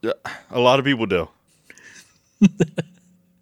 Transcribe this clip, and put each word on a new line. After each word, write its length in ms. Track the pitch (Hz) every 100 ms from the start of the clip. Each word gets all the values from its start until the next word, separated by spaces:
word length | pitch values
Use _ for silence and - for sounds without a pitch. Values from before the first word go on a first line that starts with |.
Yeah, 120 | 110 - - - -
a 100 | 127
lot 180 | 123 135
of 60 |
people 220 | 135 127 110
do. 220 | 90 80 _ _ _ _ - - - - _ _ -
<laughs> 80 | 202 - 170 - - _ _ _ _ _